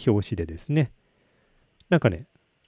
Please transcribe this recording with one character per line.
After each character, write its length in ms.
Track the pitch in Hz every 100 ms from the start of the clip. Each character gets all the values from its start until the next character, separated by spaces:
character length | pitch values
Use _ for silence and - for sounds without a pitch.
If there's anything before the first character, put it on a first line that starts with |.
| -
表 240 | 104 -
紙 80 | 92
で 80 | 80
で 120 | 80
す 120 | -
ね、 240 | 151 123 - _ _ _ _ _ _ _ _ -
な 80 | 170
ん 20 |
か 100 | 117
ね、 180 | 85 - _ _ _